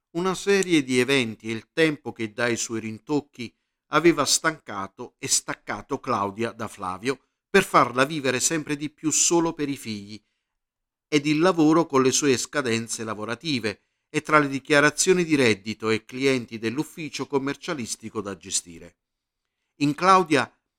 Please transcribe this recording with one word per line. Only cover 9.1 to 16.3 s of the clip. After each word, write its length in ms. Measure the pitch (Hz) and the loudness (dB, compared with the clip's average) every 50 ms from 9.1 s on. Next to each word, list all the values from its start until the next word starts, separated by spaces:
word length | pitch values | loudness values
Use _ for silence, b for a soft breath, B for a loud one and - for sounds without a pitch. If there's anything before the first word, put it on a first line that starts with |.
solo 440 | 139 - - - 175 170 165 165 156 | 0 0 2 2 2 2 2 0 -2
per 140 | - 147 139 | -4 -6 -6
i 80 | 139 | -6
figli 460 | 127 - 117 107 104 101 101 107 104 _ _ _ _ _ _ _ _ _ _ _ _ _ _ _ _ _ - | -8 -8 -10 -10 -10 -10 -14 -18 -20 _ _ _ _ _ _ _ _ _ _ _ _ _ _ _ _ _ -2
ed 180 | 151 151 139 | 0 0 2
il 140 | 151 151 151 | 2 0 2
lavoro 460 | 165 185 185 170 156 151 160 170 160 | 2 2 4 4 4 6 6 4 2
con 160 | - 143 131 131 | 2 2 4 4
le 100 | 131 123 | 4 2
sue 240 | - 147 143 127 | 2 2 2 2
scadenze 640 | 113 - - - 147 135 120 113 113 117 113 - - 113 | 2 0 -4 -4 -4 -2 0 -2 -2 -2 -6 -8 -8 -8
lavorative 800 | 110 104 104 107 107 120 120 - 165 143 120 107 107 95 _ _ _ _ _ _ _ | -8 -8 -8 -6 -8 -8 -8 -6 -4 -4 -2 -2 -4 -6 _ _ _ _ _ _ _
e 140 | - 151 - | -6 -6 -4
tra 160 | - 156 151 | 2 4 4
le 100 | 147 139 | 4 2
dichiarazioni 760 | 135 135 - - 151 143 147 151 147 - - 185 185 180 175 | -2 -6 -2 2 4 4 4 4 2 0 2 2 2 2 2
di 100 | 160 156 | 2 2
reddito 560 | 139 127 113 104 98 101 110 104 - 113 110 | 4 4 4 2 0 -2 -8 -8 -4 -2 -2
e 140 | 113 107 _ | -2 -2 _
clienti 540 | _ 127 127 135 135 | _ -8 -2 0 0